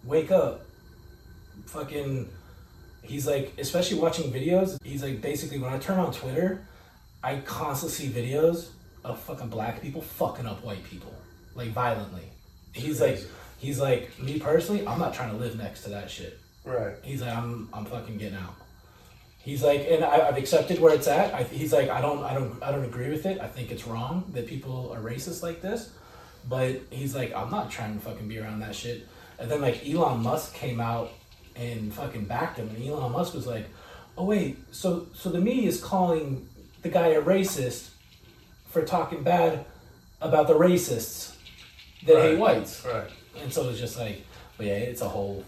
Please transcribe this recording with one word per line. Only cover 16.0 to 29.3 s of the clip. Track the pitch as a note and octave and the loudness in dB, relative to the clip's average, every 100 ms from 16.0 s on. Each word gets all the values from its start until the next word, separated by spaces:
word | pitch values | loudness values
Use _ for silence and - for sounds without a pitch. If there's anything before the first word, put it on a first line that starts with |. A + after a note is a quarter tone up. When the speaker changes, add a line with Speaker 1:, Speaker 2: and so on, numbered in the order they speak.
| G2 | -10
Speaker 1:
shit." | - F2+ - - - | -12 -14 -16 -20 -18
Speaker 2:
Right. | - G2+ G2+ - | -4 -2 -2 -8
Speaker 1:
He's | C3+ C3+ | -8 -6
like, | A#2 A#2 | -4 -4
"I'm, | A#2+ A#2+ - | -4 -8 -10
I'm | G#2+ | -10
fucking | G#2 A#2+ A2 G#2 | -8 -8 -8 -8
getting | G#2 G2 | -8 -8
out." | F2+ - - - - - - - - - | -10 -14 -20 -20 -20 -20 -20 -20 -20 -16
He's | - C#3+ | -8 2
like, | D3 C#3+ D#3+ | 4 4 4
"And | D#3+ | 4
I, | - D3 - | 6 6 6
I've | C3+ | 2
accepted | C3+ D#3+ - F3 | 4 2 4 6
where | D#3+ | 8
it's | D3+ - | 8 4
at." | F#3+ G3 | 4 2
I, | - | 0
he's | - C#3 D#3 | -4 -4 2
like, | D3+ - | 4 4
"I | - | 2
don't, | D3 C#3+ | 0 0
I | - | -2
don't, | C3+ A#2+ - | -2 -2 -4
I | - | -4
don't | - | -2
agree | B2 A#2+ B2+ | -4 -4 -4
with | D#3 F#3+ | -2 -2
it. | F#3+ | -4
I | - | -6
think | - A#2 | -8 -8
it's | A2+ A#2 | -8 -6
wrong | A2+ B2+ F3 F3+ | -6 -4 -4 -4
that | B2 A2+ | -6 -6
people | C3 C3+ B2+ B2 | -8 -8 -8 -8
are | A#2 | -8
racist | A2 C3+ - E3 | -8 -8 -8 -6
like | E3+ E3 | -6 -6
this." | F#3 A#3 - - - - - - B2 | -4 -6 -6 -20 -20 -20 -20 -16 -6
But | B2+ B2+ C3 - | 0 0 0 -8
he's | C3+ C#3 | -6 -4
like, | B2+ A#2+ | -4 -4
"I'm | - G#2+ | -4 -4
not | G#3 - | -4 -4
trying | - G#2+ | -6 -6
to | G#2 | -6
fucking | - - G#2+ | -8 -10 -8
be | A2 | -8
around | G#2+ G#2+ | -8 -8
that | G#2+ | -8
shit." | - A#2 A#2+ - - - | -8 -8 -8 -12 -20 -20